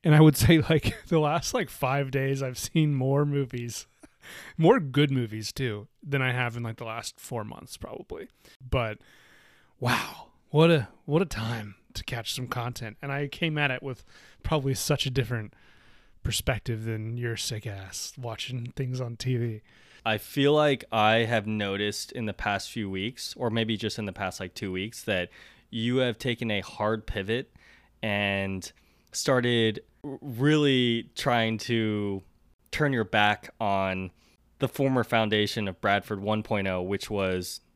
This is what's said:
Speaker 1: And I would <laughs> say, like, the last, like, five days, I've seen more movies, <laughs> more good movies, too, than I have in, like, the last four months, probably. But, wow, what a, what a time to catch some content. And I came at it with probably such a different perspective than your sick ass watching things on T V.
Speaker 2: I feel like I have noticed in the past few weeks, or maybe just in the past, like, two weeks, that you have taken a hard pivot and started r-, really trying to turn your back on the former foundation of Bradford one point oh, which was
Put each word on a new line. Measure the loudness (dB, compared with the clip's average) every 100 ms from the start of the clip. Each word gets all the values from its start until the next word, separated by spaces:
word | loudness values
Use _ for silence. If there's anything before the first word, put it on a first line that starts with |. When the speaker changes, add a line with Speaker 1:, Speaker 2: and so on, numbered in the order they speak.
Speaker 1:
And | 8
I | 10
would | 10 10
<laughs> |
say, | 6 6
like, | 6 2 2 -4 0
the | 2
last, | 2 0 -2
like, | -4 -4
five | -2 -2 0 0
days, | -2 0 -2
I've | -4 -6
seen | 0 2 4
more | 2 2 2
movies, | 2 0 -2 -4 -8 -10 -14 _ -20 _
<laughs> | -20 -18 -12 4
more | 6 6
good | 4 2 4
movies, | 2 -2 -6 -8
too, | -4 -4 -4 -10 _
than | -4 -2
I | 0
have | -2 -4 -4
in, |
like, | -8 -8
the |
last | -8 -8 -10 -14
four | -10 -8
months, | -8 -14 -16 -14
probably. | -12 -12 -12 -14 -14 _ -20 -20 -2
But, | 0 0 -6 _ -20 _ -20 _ _ _ _
wow, | -2 -2 -4 -12 -20 _ _
what | 4 6
a, | 4 0 -10
what | -2 0
a | 0
time | -4 -4 -6 -10 -18 _
to | -12
catch | -8 -8 -8
some | -8 -6
content. | -6 -6 -8 -12 -10
And | -8
I | -6 -6
came | -4 -2 0
at | -2
it | -2
with | -8 -10 -14 -20 -20 -8
probably | -2 0 0
such | -2 0 0 0
a |
different | -2 -2 -4 -6 _ -20 -20 -20 -20 _ -6
perspective | -4 -2 -2 -2 -4 -4 -4
than | -6 -6 -6
your | -4 -4
sick | -6 -6 -8
ass | -10 -12 -10 -10 -10
watching | -10 -8 -8 -8 -8
things | -6 -6 -4
on | -6
T | -4 -2 0
V. | -2 -4 _ -20 -20 -6
Speaker 2:
I | -2 -2
feel | -2 2 4
like | 6 4 2 0
I | 4 6 4
have | 4 0 0
noticed | -2 -2 0 -2 -4 -10
in | -6 -6
the |
past | -4 -2 -2 -4
few | -8 -6
weeks, | -4 -6 -6 -14 -4
or | -2
maybe | 0 -2 -2
just | -4 -4
in | -8
the |
past, | -6 -6 -6
like, | -10
two | -8 -6
weeks, | -4 -6 -8
that | -4 -2 -4 -10 -20 -20 _
you | -4 0 2
have | 0 -2
taken | -4 -2 -2
a | -2
hard | -4 -4 -2 -2 -4
pivot | -6 -2 -4 -4 _ -20 -20 _ _
and | -4 0 0 0 -2 -4 -8 _ _ _ _
started | -4 2 2 4 2 2 0 -14 _
r-, | -14 -10
really | -10 0 4 6 4 4 2 0 -4
trying | -4 0 2 2 -2
to | 0 0 2 0 -2 -4 -10 _ _ _ _
turn | 0 2
your | 2
back | 2 4 4 2 -6 _
on | 0 2 0 -2 -6 _ _ _ _ _
the | -4
former | 0 2 2
foundation | 2 2 4 2 2 0 -4
of | -2
Bradford | 0 0 0 -4
one | -2 -2
point | 0 -2 0
oh, | -2
which | -2 -4 -2
was | -2 0 0 -4 -12 _